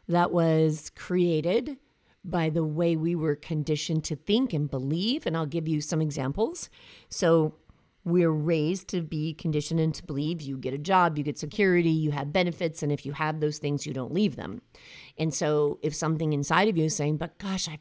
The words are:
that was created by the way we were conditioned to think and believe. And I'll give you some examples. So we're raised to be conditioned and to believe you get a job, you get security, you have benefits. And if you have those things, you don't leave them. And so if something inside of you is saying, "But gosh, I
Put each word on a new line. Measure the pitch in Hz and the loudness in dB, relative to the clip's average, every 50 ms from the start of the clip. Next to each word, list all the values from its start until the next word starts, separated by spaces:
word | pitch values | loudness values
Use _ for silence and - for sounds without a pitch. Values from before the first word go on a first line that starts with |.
| _ - | _ 0
that | 165 175 175 - | 2 2 2 2
was | - 175 165 165 160 160 160 160 156 156 - - - | 2 2 4 4 4 4 4 4 2 0 -6 -10 -14
created | - - - 180 180 175 175 165 156 147 170 185 240 262 302 277 - _ _ _ _ _ _ _ _ _ | -16 -8 -2 2 2 4 4 2 2 2 2 2 0 0 -2 -8 -12 _ _ _ _ _ _ _ _ _
by | 175 160 175 160 160 | -4 -2 0 0 0
the | 151 165 160 | 0 0 0
way | 156 151 151 175 170 170 | 0 0 0 2 2 2
we | 160 156 170 175 | 2 0 0 0
were | 170 151 160 147 | 0 0 0 0
conditioned | 147 - - 165 156 147 156 156 147 - - 165 160 151 | -2 -2 -4 -2 -2 0 0 -2 -2 -2 -2 -2 -2 -2
to | - 165 | -2 -6
think | 135 - - 202 233 269 - - | -8 -2 0 2 2 2 2 0
and | 147 147 143 | -2 -2 -2
believe. | 143 135 127 139 151 170 190 220 254 302 - | -2 -4 -2 -2 -2 -2 0 -2 -2 -2 -2
And | 185 156 | -2 -2
I'll | 160 160 | -2 -2
give | 143 139 170 156 156 | -2 -2 -4 -2 0
you | 156 151 | -2 -2
some | 147 - - 160 | -2 -2 0 0
examples. | 160 156 143 147 131 131 143 - 214 294 349 - - - - - - - - - - _ | 0 0 -2 -2 -4 -4 0 0 -2 -2 -2 -6 -10 -10 -12 -20 -20 -20 -20 -20 -18 _
So | - - - 170 165 165 156 156 - - _ _ - _ _ _ _ _ _ | -6 0 4 6 6 6 4 2 -2 -8 _ _ -20 _ _ _ _ _ _
we're | 180 170 180 170 165 | 2 4 4 4 4
raised | 156 156 147 156 170 160 151 156 185 190 - - | 2 2 2 2 2 2 2 0 -2 -2 -4 -4
to | - 180 | -4 -4
be | 165 151 - 156 151 165 151 | -4 -4 -4 -4 -4 -4 -6
conditioned | - - 175 151 151 147 - 165 165 | -4 -4 -2 -2 0 -2 0 0 2
and | 160 160 151 | 2 0 0
to | - - | -4 -8
believe | - 147 139 147 151 175 165 | -6 -6 -4 -2 -2 -4 -4
you | 151 135 139 131 | -6 -8 -8 -6
get | 123 127 127 | -6 -6 -6
a | 143 | -4
job, | 147 175 190 185 180 170 156 147 | -2 2 4 4 4 4 2 0
you | 143 | -2
get | 147 143 - | -4 -4 -6
security, | - 147 - - 208 190 180 175 170 165 | -8 -8 -2 2 2 4 4 4 4 4
you | 160 160 156 151 | 4 2 2 0
have | 139 143 139 143 147 | 0 -2 -4 -2 0
benefits. | 190 180 175 165 - 185 165 156 - - | 0 0 0 0 -2 -4 -4 -4 -2 -2
And | 147 | -2
if | 147 139 - | -2 -2 -4
you | 135 143 | -8 -6
have | 139 160 156 156 160 | -4 -2 -2 -2 0
those | 151 151 151 - | -2 -2 -2 -2
things, | - 143 143 143 - | -4 -2 -2 -2 -4
you | 147 139 | -6 -6
don't | 131 127 - 139 | -6 -6 -4 0
leave | 180 214 190 127 | 0 0 0 0
them. | - - - 95 - - _ _ - - - - - - - _ - | -2 -8 -8 -10 -10 -14 _ _ -20 -20 -20 -20 -20 -20 -20 _ -4
And | 160 160 147 | -4 -2 -2
so | - 185 151 151 147 147 147 - - | 0 0 2 2 2 2 2 0 -2
if | - 160 160 | -4 -4 -4
something | - - 156 160 151 165 156 151 | -2 -2 -2 -2 0 0 0 0
inside | 143 143 - 156 170 202 220 | 0 0 2 2 4 4 4
of | 208 165 | 2 2
you | 156 | 0
is | 160 156 | 0 0
saying, | - 143 147 156 147 | 0 0 -2 0 -2
"But | 170 170 - _ | -4 -8 -10 _
gosh, | - 196 190 185 - 165 | -8 -6 -4 -4 -6 -6
I | 151 151 | -8 -12